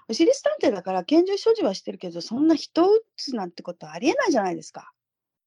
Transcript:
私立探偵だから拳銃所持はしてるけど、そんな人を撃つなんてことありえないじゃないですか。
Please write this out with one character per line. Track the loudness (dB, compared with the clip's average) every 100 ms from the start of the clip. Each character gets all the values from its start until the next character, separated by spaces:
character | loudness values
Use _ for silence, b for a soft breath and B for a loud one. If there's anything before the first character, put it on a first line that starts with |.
| -8
私 | 2 2
立 | 2
探 | 0 0
偵 | 0
だ | 0
か | -2
ら | -4
拳 | 2 2 2
銃 | 2
所 | 0
持 | 2
は | 0
し | -2
て | -8
る | -10
け | -10
ど、 | -10
そ | -8 0
ん | 2
な | 2
人 | 0 2 4
を |
撃 | 4 0 -12
つ | -10 -8
な | -8
ん |
て | -10
こ | -14
と | -14 -14
あ | -4
り | -2
え |
な | 0 0
い |
じ | 0
ゃ |
な | 0
い | -4
で |
す | -10
か。 | -20 -20 _ _ _ _ _